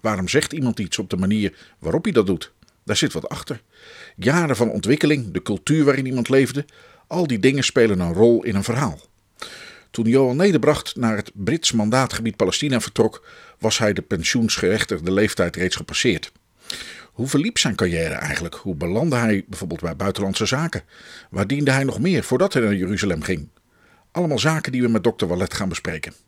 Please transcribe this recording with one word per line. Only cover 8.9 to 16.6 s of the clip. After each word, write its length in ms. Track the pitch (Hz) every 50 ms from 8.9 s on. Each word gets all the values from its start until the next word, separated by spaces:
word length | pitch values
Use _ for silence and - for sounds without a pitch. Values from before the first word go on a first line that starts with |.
| 76 71 - _ _ _ _ _ _ _ - - - - - - - - _ _
Toen 180 | - - 113 113
Johan 280 | 117 135 135 127 123
Nederbracht 600 | 143 180 208 180 151 110 151 151 - - - -
naar 200 | - 123 113 110
het 140 | 101 104 - -
Brits 380 | 104 98 95 143 165 - - -
mandaatgebied 640 | 113 107 107 117 131 131 117 - - 113 113 104
Palestina 440 | _ 113 113 113 - - 147 131 120
vertrok, 460 | - - - - 113 110 - - _ - - - - - - _
was 200 | - 110 - -
hij 140 | 113 104 101
de 100 | 87 85
pensioensgerechtigde 1120 | _ 107 87 85 - - 123 113 107 - - - 90 98 110 - - 104 85 80 87 95
leeftijd 440 | 98 104 104 - - 95 85 -
reeds 200 | - 92 92 -
gepasseerd. 560 | - - - - - - 127 95 80 - - _ _ _ _ _ _